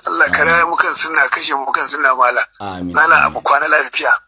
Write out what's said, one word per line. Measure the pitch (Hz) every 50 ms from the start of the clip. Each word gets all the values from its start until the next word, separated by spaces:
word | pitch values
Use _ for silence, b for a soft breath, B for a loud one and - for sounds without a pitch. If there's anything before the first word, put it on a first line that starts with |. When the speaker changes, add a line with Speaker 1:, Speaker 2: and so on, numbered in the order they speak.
| -
Speaker 1:
Allah | - 165 165 156 147
ka | - 147
Speaker 2:
Amin. | 147 165
Speaker 1:
raya | 170 170 170 170
mu | 170
kan | 170 170 175 147
sunna, | - - 165 160 156 139 -
kashe | - - - - 147
mu | 139 135 131
kan | 135 - 147 135
sunna, | 143 151 147 135 127
malam. | 127 127 123 123 120 - - _ -
Speaker 2:
Amin. | 104 101 92 90 90 90 87
Speaker 1:
Malam, | 143 156 165 160 143
Speaker 2:
Amin. | 131 69
Speaker 1:
abu | 73 -
kwana | - - 139 139 151 156
lafiya. | 151 151 139 - - - - 123 - - -